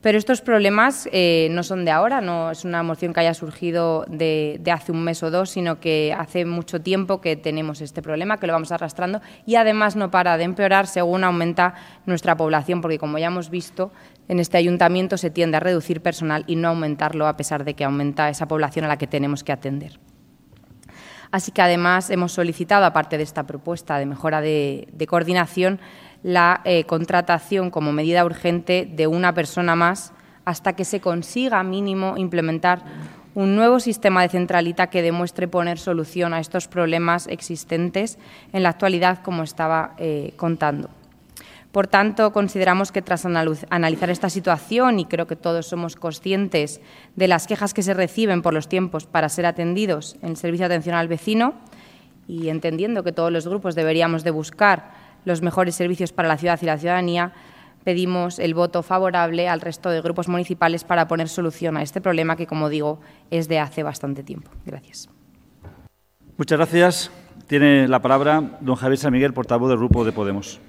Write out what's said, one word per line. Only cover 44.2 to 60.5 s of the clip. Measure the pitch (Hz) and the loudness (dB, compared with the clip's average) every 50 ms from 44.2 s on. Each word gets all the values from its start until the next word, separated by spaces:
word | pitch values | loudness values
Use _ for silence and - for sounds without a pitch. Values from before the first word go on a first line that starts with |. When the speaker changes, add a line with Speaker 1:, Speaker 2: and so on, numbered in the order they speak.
| - 190 | -2 -4
Speaker 1:
situación, | 165 196 170 185 170 156 - - 214 233 254 254 233 202 | -4 -2 0 0 0 0 0 -2 0 2 4 4 4 2
y | 170 | 0
creo | - - 165 170 160 | -2 -4 -4 -4 -4
que | 160 | -6
todos | 156 - 175 170 170 160 - | -6 -2 -2 -2 -2 -2 -4
somos | - 170 170 170 - | -6 -6 -6 -6 -8
conscientes | - - 170 156 - - 190 190 190 202 190 170 165 147 147 - - - - - - - - _ | -8 -8 -8 -8 -6 -4 -2 -2 0 -2 0 0 -2 -2 -2 -6 -12 -18 -20 -20 -20 -20 -18 _
de | - 190 185 | 0 2 4
las | 180 165 - | 4 2 2
quejas | - 220 185 202 202 - | -2 -4 -2 -2 -4 -2
que | - 196 | -2 -2
se | 185 196 | -2 0
reciben | 185 185 170 - - 226 214 190 175 | 0 0 -2 0 0 0 2 2 2
por | 165 170 160 | 2 2 0
los | 156 151 - | 0 -2 -2
tiempos | - 185 185 180 - 160 160 | -2 -2 -2 -2 -4 -8 -10
para | - _ 170 160 151 | -2 _ 0 0 0
ser | - - 175 | -2 0 0
atendidos | 170 165 - 170 165 175 190 214 202 175 151 151 - - - - | -2 0 0 -2 -2 0 0 0 0 -2 -2 -4 -10 -18 -12 -10
en | 170 | -10
el | 165 156 | -10 -6
servicio | - 170 170 175 185 175 | -4 -4 -2 0 0 0
de | 175 | 0
atención | 170 151 170 175 | 0 -2 0 0
al | 170 165 165 | 0 0 0
vecino, | 165 156 - - 214 220 233 254 - - - - - - - - - - - - _ - - - | -2 -4 -2 0 2 2 2 2 0 -4 -14 -20 -20 -20 -20 -20 -20 -20 -20 -20 _ -20 -16 -12
y | 180 165 165 160 | -8 -6 -4 -4
entendiendo | 156 160 156 170 160 160 185 214 240 208 175 | -4 -2 -2 -4 -2 -2 -2 -2 -2 -2 -4
que | 175 | -4
todos | 165 - 165 170 | -2 0 0 0
los | 170 165 156 170 | 0 0 -2 -2
grupos | 185 208 190 190 165 | -6 -4 -4 -4 -2
deberíamos | 160 160 156 160 165 170 165 165 160 151 | 0 0 2 2 2 2 2 0 0 -2
de | 170 | -2
buscar | 160 156 156 - - - 214 202 190 - - - - - - - - _ _ | -2 -2 -4 -8 -2 2 4 4 4 4 0 -10 -20 -20 -20 -20 -20 _ _
los | 185 175 160 | -4 -2 0
mejores | 165 180 - - 185 175 170 | 0 -2 2 2 0 0 0
servicios | - 180 175 185 165 185 160 - | -2 -2 -2 -2 -2 -4 -6 -2
para | - 175 165 | -2 0 2
la | 156 143 | 2 2
ciudad | 156 175 170 170 | 2 0 0 0
y | 170 | 0
la | 160 156 151 | -2 -2 0
ciudadanía, | 147 170 175 180 180 175 170 175 175 180 175 - - - - - - - _ _ - | 0 0 0 2 2 0 0 0 -2 -2 -4 -14 -20 -20 -20 -20 -20 -20 _ _ -2
pedimos | - 180 175 185 180 180 180 175 175 175 - | -2 0 0 0 0 0 0 -2 -2 -4 -2
el | - 165 165 | -2 -2 2
voto | 165 175 175 175 180 | 2 0 0 0 -4
favorable | 165 - 185 185 185 185 180 180 170 165 165 170 175 175 | -2 0 0 2 2 2 2 2 2 2 2 0 0 0
al | 175 160 | 0 -2
resto | 165 175 160 - - 185 | -4 -8 -10 -6 -4 -2
de | 170 160 | -2 -2
grupos | 156 170 175 175 170 180 | -2 -2 -4 -4 -2 -2
municipales | 175 175 180 170 | -2 -2 -2 -4